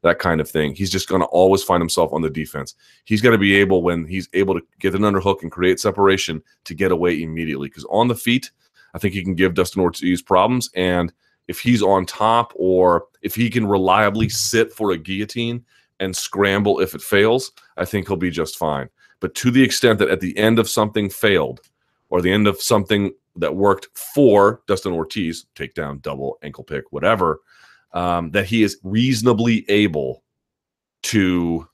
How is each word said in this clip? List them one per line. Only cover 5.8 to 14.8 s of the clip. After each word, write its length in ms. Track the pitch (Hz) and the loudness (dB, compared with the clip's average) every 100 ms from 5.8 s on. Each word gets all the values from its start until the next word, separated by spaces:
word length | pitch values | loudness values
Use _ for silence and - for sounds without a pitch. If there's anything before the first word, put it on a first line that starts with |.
| 107 95 98 95 - 80 _ _ | -2 2 2 2 -2 -8 _ _
to 100 | - | -18
get 180 | 80 95 | -4 -2
away 300 | 87 87 80 | 0 0 -2
immediately. 480 | 80 80 80 69 69 | -4 -6 -6 -6 -10
'Cause 160 | - - | -12 -6
on 180 | 101 120 | -2 0
the 80 | 117 | -2
feet, 360 | - 123 - _ _ _ _ | -2 -2 -2 _ _ _ _
I 40 | - | -6
think 160 | 101 | -4
he 100 | 98 | -4
can 120 | 92 85 | -6 0
give 180 | 92 | 0
Dustin 280 | 87 90 - | 2 -2 0
Ortiz 400 | 87 - 90 90 | -2 0 -2 -2
problems, 480 | - 92 104 123 117 | 2 2 2 0 -4
and 380 | 92 92 90 87 _ _ _ - | -2 0 0 -2 _ _ _ -14
if 120 | 90 | -6
he's 240 | 117 120 | 0 2
on 240 | 98 98 92 | 4 2 0
top 460 | - 110 117 117 - | -2 2 2 0 -2
or 500 | 92 90 90 85 - _ | 0 4 4 4 -2 _
if 140 | - - | -10 -2
he 160 | 120 | -2
can 160 | 117 104 | 0 0
reliably 600 | 101 92 98 104 107 107 | 0 2 4 2 0 -2
sit 440 | - - 113 113 | -2 -2 0 0
for 180 | - | -2